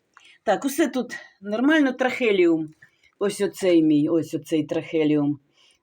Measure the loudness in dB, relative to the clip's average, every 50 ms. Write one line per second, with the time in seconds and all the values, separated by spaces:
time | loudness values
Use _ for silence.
0 | _ _ _ _ _ -20 -20 _ -2 -2 -2 0 -2 -4 -2 -2 -2 -2 -2 -4
1 | -6 -6 -10 -16 -18 -20 _ _ -10 -6 -4 0 2 4 4 4 2 2 0 -2
2 | -2 -4 -2 0 0 2 2 4 4 4 2 0 -2 -6 -12 _ _ _ _ _
3 | _ _ _ -6 -4 -4 -2 -2 -4 -4 -4 -2 0 2 4 4 4 4 4 2
4 | 2 0 0 -2 -2 -4 -8 -10 -6 -4 -4 -4 -2 -4 -6 -6 -6 -4 -2 -2
5 | 0 0 0 0 0 -2 -4 -6 _ _ _ _ _ _ _ _